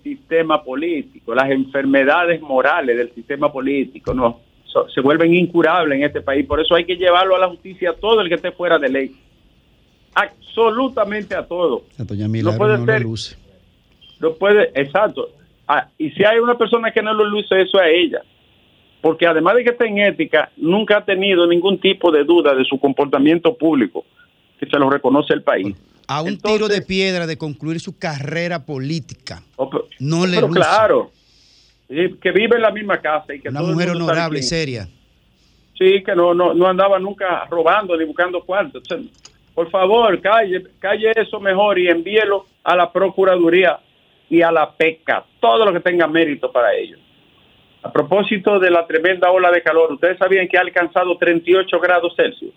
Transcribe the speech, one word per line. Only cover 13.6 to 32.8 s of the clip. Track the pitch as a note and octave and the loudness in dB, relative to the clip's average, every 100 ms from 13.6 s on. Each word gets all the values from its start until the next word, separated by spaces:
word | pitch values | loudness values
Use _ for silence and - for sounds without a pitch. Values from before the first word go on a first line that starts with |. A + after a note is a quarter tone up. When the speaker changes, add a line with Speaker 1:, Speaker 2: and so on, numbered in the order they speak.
| _ _ _ _ - - | _ _ _ _ -20 -6
Speaker 1:
No | D#3+ | -6
puede, | D#3+ G3 G#3 F#3 | -2 2 4 2
exacto. | C3+ C#3+ F#3 G#3 C3+ - _ _ _ - | -2 -2 0 -2 -4 -12 _ _ _ -4
Ah, | C#3+ - - | -2 -4 -8
y | D#3 | -6
si | - | 0
hay | G#3 A3+ | 2 2
una | A#3+ A#3+ | 2 0
persona | A3 A#3 A3+ | 0 0 0
que | A3 | -2
no | G#3+ | -2
lo | G#3+ | 0
luce, | G#3+ G#3 G3 F#3+ | 0 -2 0 2
eso | F#3 G3 | 2 2
es | |
a | E3+ | 4
ella. | E3+ E3 - - _ _ _ _ _ _ _ | 2 0 -4 -12 _ _ _ _ _ _ _
Porque | D#3+ D#3 E3+ | -2 2 2
además | D#3+ E3+ A#3+ | 2 2 2
de | |
que | A#3+ | 2
está | A#3+ A3+ | 0 0
en | G3+ | 0
ética, | G3+ D#3 D#3 D#3 - - | 0 0 0 0 -2 -4
nunca | D3+ G3+ G#3 G#3 | 0 0 2 0
ha | G3+ | 0
tenido | F#3 G3 F3 F3 | -2 0 2 2
ningún | F3 F#3+ F#3+ | 2 0 0
tipo | G3 F#3+ F3 | 0 0 2
de | D3+ | 2
duda | C#3+ E3+ D3 | 4 4 4
de | C3 | 2
su | B2+ C3+ | 0 -2
comportamiento | C#3 C#3 C#3+ C#3 D3+ E3+ E3 D#3+ | -2 0 0 2 2 2 0 0
público, | D#3+ C#3+ G2+ - - _ _ _ _ - | 0 0 -2 -4 -14 _ _ _ _ -14
que | C#3 | -4
se | C#3+ | 0
lo | C3+ | 2
reconoce | C#3 B2+ C#3 D3 | 2 2 2 2
el | D3+ | -2
país. | - G#2+ G2+ F#2+ _ _ - | 0 -2 -2 -8 _ _ -10
Speaker 2:
A | C#3+ | -8
un | E3+ | -6
Speaker 1:
Entonces | G3+ G#3 G#3+ | -6 -2 0
Speaker 2:
tiro | G#3+ | 0
de | G3 | -4
piedra | - F#3+ F#3+ F3+ D#3+ | -4 -2 -2 -2 -6
de | D#3 | -8
concluir | D#3 C#3 D3+ E3 | -10 -8 -8 -8
su | G3 - | -10 -10
carrera | E3+ C#3+ C#3 D#3+ F3 E3+ C3 | -10 -8 -8 -6 -6 -8 -8
política. | C3+ C3+ E3 - - - F2 - - | -8 -6 -8 -10 -18 -18 -18 -14 -10
Speaker 1:
Oh, | C3 | -6
pero, | - - - | -6 -8 -8
Speaker 2:
No | C#3 E3 F#3 | -4 0 0
le | |
Speaker 1:
pero | F3 D3 | 0 0
Speaker 2:
luce. | F3+ | 2
Speaker 1:
claro, | D#3 G3+ G#3+ C3 G2 _ _ _ _ _ _ _ - | 2 2 2 2 -2 _ _ _ _ _ _ _ -10
y | C#3+ F3+ F3+ | -4 -4 -4
que | F#3 | -2
vive | F3+ A3 A#3 | 0 2 2
en | |
la | A3 | 2
misma | G#3 | 0